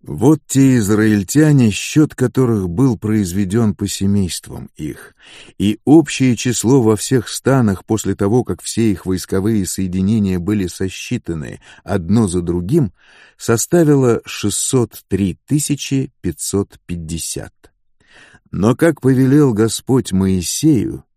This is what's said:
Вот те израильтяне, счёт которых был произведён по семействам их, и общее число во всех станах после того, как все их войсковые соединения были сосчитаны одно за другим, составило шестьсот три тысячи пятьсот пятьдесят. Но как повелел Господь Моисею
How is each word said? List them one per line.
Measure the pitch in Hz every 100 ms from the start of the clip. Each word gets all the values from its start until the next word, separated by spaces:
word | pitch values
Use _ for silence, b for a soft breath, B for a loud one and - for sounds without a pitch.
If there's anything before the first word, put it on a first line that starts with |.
Вот | - 73 127 156 _
те | 135 135 127
израильтяне, | 101 107 110 107 92 143 156 143 117
счёт | 98 - 151 151
которых | - 123 - 127 110 92
был | 85 135 104
произведён | 104 107 92 92 98 113 113
по | 87 101
семействам | - 98 101 90 - - 62 64
их, | - 76 - - _ B B B B
и | 98 110
общее | - 156 151 - 131 117
число | 127 113 107 135
во | 110 107
всех | - 135 -
станах | - - 135 113 95
после | - 110 92
того, | 98 101 123
как | 110 90
все | - - 113
их | 92
войсковые | 90 92 - 95 101 110 90
соединения | - 95 92 95 113 98 92
были | 85 107 90
сосчитаны | - 95 - - 123 - 82 64 50 B B
одно | - 98 82 110 104
за | 90
другим, | 85 87 87 160 113 b b b b b
составило | - 117 - 175 156 143 127 113
шестьсот | - - 107 - - 131 113 - _
три | 95 98 - _
тысячи | 147 - 147 - 135 131 _
пятьсот | - - - 98 98 - -
пятьдесят. | 87 80 82 - - 53 _ _ _ _ _ b b b b _
Но | 85 104
как | 123 170 156
повелел | 131 131 131 143 143
Господь | 104 113 - - 131 -
Моисею | 95 95 95 82 - 151 135 - 67 _